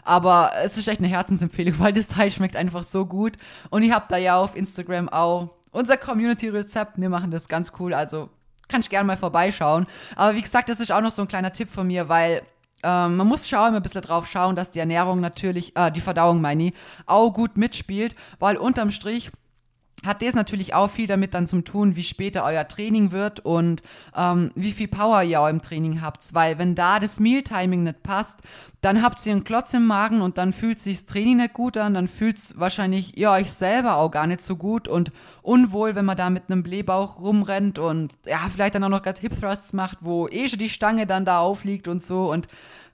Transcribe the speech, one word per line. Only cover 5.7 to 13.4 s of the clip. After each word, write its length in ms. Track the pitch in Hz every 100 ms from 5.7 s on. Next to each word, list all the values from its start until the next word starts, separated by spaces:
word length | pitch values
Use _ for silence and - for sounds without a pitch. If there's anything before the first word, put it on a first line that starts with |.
unser 260 | 220 247 262
Community-Rezept. 1040 | 269 220 233 233 220 208 202 220 208 -
Wir 80 | 185
machen 220 | 175 180
das 180 | 165 -
ganz 240 | 160 175 -
cool, 160 | 180
also 340 | 156 151 156 151 _ _ _ _
kannst 220 | 247 -
gerne 160 | 196 202
mal 100 | 185
vorbeischauen. 680 | 175 170 185 196 151 160 180 - - -
Aber 180 | 208
wie 80 | 214
gesagt, 260 | 208 247 240
das 120 | 233
ist 120 | 233
auch 80 | 196
noch 100 | 226
so 120 | 220
ein 60 | 196
kleiner 240 | 190 185
Tipp 180 | - 226
von 160 | - 185
mir, 220 | 180 156
weil, 340 | 165 165 165 - _ _ _
ähm, 340 | 170 180 175 175
man 100 | 202
muss 220 | 285